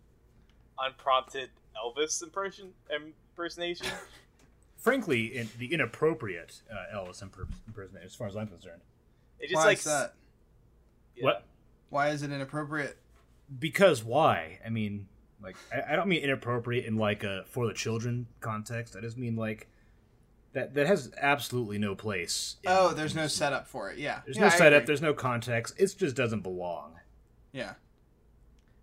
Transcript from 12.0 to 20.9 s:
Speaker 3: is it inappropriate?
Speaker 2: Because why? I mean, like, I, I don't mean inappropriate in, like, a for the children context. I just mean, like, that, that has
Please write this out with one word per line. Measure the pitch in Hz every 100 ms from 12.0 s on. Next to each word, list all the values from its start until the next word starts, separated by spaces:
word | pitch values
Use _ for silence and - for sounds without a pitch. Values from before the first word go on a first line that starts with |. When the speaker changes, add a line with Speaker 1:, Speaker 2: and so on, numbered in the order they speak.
| 147
Speaker 3:
is | 151
it | 143
inappropriate? | 139 135 151 147 156 135 - _ - _ _ - 131
Speaker 2:
Because | 156 - 196 131
why? | 113 131 151 95 80 95
I | 113
mean, | 113 104 101 95 - _ -
like, | 95 92 -
I, | 123 -
I | 160
don't | 190
mean | 165
inappropriate | 139 135 117 120 117 120
in, | 117 110
like, | 107 104
a | 101 95 90
for | 127 117
the |
children | 92 110 113 120 120 120 -
context. | 117 107 107 117 117 92
I |
just | 117 113
mean, | 120
like, | 113 110 110 - _ - - _ _ _ _ _
that, | 131 123
that | 139
has | 143